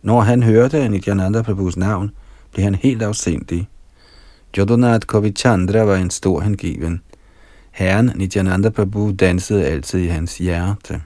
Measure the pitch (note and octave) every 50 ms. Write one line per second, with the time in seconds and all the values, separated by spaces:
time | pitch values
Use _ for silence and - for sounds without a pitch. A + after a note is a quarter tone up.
0 | - G2+ A2+ A#2 A2 G#2+ A#2+ B2 B2 A#2 G#2+ A2 A#2+ C3 D#3 D#3 C#3 A#2 G#2 F#2+
1 | E2+ - G2+ G2 F#2+ F#2+ G#2+ A2+ A#2 A2+ G#2 F#2+ G2 F2+ E2+ - G#2 G2+ G#2+ F#2+
2 | G2 G2+ - - - - - - - - - - G2 G2+ G2 F#2+ - C3+ C3 A2
3 | A2+ G#2 A2 - - - D#2+ B1 - - E2 E2+ F#2+ - - - - - _ _
4 | - - - - - - - _ _ - - - G2 G2 A#2+ A#2+ B2 A#2+ A#2 A2+
5 | - - - A2 G#2 G#2+ G2+ - - C3 A#2 F#2 F#2 F#2 G2 A2 A2 G#2 G2 F#2
6 | F#2 F2 - - - F#2+ F#2 D#2 - G#2+ G#2 F#2 - F2 - - D#2+ E2 E2+ F2
7 | - _ - _ _ _ _ _ - _ - - - - - - F#2+ F#2 F#2+ G#2
8 | A#2 B2 A2+ - F#2+ F#2 - G2+ F#2+ F#2 F#2 F#2 G#2 A2+ G#2+ - G#2 F#2+ G#2 G#2
9 | G#2 G#2 G2+ F#2+ F#2+ F#2 F2+ F2+ F2+ - G#2+ G2+ E2+ C2+ D2+ D2+ - - - F#2+
10 | F2+ E2+ E2 D#2+ E2+ E2 - - F2 F2+ F2 E2+ F2 F#2+ G2+ G2+ _ - - D2+
11 | D#2